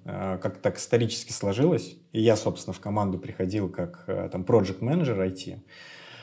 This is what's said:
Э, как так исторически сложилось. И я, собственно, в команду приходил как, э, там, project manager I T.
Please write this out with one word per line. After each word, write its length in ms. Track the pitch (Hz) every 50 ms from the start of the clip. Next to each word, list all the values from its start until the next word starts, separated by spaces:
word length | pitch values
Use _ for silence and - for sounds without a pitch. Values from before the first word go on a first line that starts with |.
| -
Э, 320 | - 101 95 95 95 95 92
как 200 | - 104 - -
так 160 | - 104 - -
исторически 540 | - - - 117 120 110 - - - -
сложилось. 680 | - - - 98 98 110 139 175 170 120 - - - - - _ -
И 80 | 113
я, 140 | 110 117 110
собственно, 380 | 107 - 107 - - - - 92
в 60 | -
команду 380 | - 101 101 107 104 98 92 90
приходил 480 | - - - - 92 92 95 107 98 87
как, 340 | - - 90 170 - - - -
э, 220 | 98 95 92 -
там, 120 | - 92 92
project 360 | - 120 110 98 95 95 -
manager 380 | 113 120 151 180 170 131 113 95
I 100 | 95 95
T. 320 | 95 - - - - - - - - - - - - - - - - -